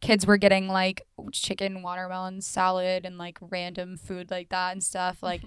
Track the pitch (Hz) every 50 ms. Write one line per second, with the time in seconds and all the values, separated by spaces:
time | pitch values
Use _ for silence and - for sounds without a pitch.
0 | - - 220 202 190 196 208 196 202 196 190 190 190 190 190 190 185 190 190 -
1 | - _ _ - - 202 - - - - 190 - 196 196 190 185 180 175 180 185
2 | 185 185 185 185 185 185 190 190 - - - 196 185 185 185 185 180 185 185 185
3 | 175 180 180 175 175 175 170 - 220 180 190 180 175 180 175 185 180 180 185 170
4 | - - 190 180 180 - 190 180 175 - 185 185 185 180 185 190 - - - 185
5 | 180 180 185 - - 180 180 175 -